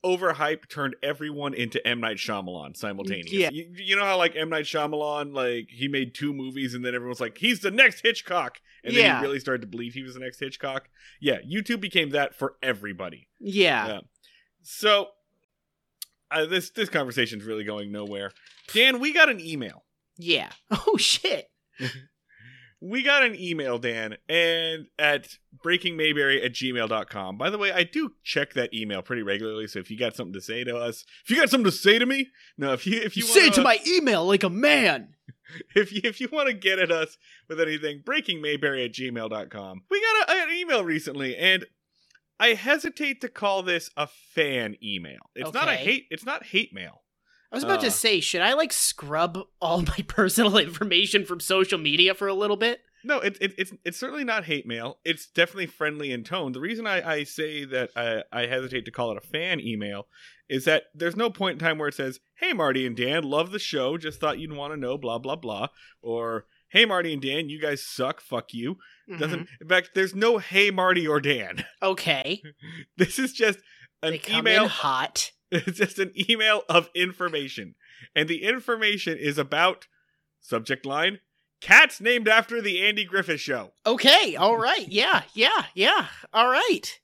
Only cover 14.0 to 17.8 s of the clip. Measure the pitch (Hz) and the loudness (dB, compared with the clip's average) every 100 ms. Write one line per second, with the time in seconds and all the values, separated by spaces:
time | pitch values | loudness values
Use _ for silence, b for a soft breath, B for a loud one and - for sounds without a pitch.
14 | - _ b b b _ - - 214 202 | -12 _ b b b _ -18 -2 4 4
15 | 202 _ _ _ _ _ _ _ _ _ | 2 _ _ _ _ _ _ _ _ _
16 | - _ _ 151 156 185 180 - 208 170 | -20 _ _ -2 0 0 -2 -4 -2 0
17 | 135 117 117 107 107 107 107 104 | -2 0 -2 -2 -6 -6 -4 -6